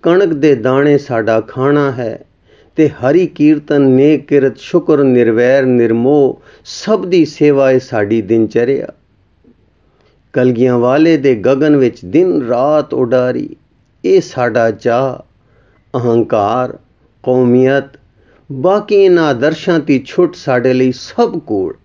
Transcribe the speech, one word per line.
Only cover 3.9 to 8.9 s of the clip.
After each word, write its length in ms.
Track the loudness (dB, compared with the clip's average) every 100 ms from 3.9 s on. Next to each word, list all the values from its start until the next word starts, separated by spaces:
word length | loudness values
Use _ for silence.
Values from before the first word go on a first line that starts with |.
| 4 2 2 0
ਕਿਰਤ, 320 | 0 0 -4
ਸ਼ੁਕਰ, 440 | -4 -4 0 2
ਨਿਰਵੈਰ, 640 | 2 2 2 2 2 2 2
ਨਿਰਮੋਹ, 760 | 2 2 0 2 2 2 -2 -20 _
ਸਭ 400 | -20 -12 -4 -4
ਦੀ 200 | 0 0
ਸੇਵਾ 460 | 0 0 0 2 2
ਏ 80 | 0
ਸਾਡੀ 440 | -2 -4 -2 -2
ਦਿਨਚਰਿਆ। 640 | 0 -2 0 -2 -2 -4 -6